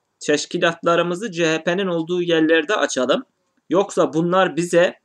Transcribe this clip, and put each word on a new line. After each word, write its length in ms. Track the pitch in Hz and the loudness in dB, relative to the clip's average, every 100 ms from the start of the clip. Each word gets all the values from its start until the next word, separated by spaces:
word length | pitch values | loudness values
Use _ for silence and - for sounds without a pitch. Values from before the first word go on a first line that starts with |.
| _ _ | _ _
"Teşkilatlarımızı 1120 | - 147 - - 170 165 165 170 175 180 220 | -2 -2 -2 -2 -2 0 0 2 0 -4 -6
C 240 | 170 160 | -2 -2
H 100 | 160 | 0
P'nin 220 | 175 180 190 | -2 -2 -2
olduğu 360 | 170 160 180 | -4 -2 -2
yerlerde 520 | 170 160 156 165 151 | 0 2 4 2 2
açalım, 500 | 214 143 131 127 190 - _ _ _ - | -2 -2 0 0 0 -4 _ _ _ -2
yoksa 420 | 170 196 - 147 | 0 0 0 0
bunlar 440 | 151 170 185 180 143 | 0 0 2 0 -2
bize 380 | 175 170 180 - | 0 2 2 -2